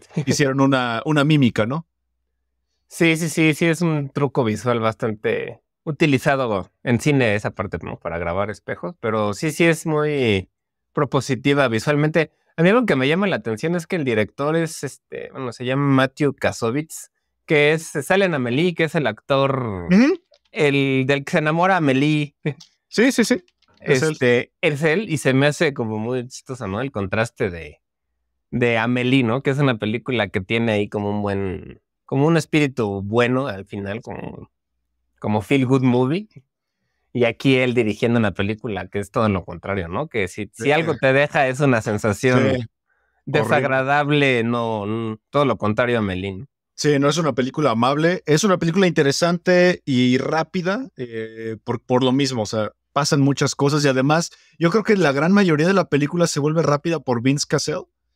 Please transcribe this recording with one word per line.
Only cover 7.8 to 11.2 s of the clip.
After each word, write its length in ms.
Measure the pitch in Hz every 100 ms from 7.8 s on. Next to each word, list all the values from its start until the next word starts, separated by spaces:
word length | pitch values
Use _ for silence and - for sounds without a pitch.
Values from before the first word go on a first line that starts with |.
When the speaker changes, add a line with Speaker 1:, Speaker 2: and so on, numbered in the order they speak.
Speaker 1:
¿no? 180 | 85 -
Para 180 | - 85
grabar 320 | 85 90 101
espejos, 460 | 98 - 104 175 175
pero 340 | 117 110 104
sí, 180 | 101 160
sí 140 | 156 170
es 200 | 160 170
muy 640 | 151 151 143 120 95 - _ _ _ _
propositiva 720 | - 143 139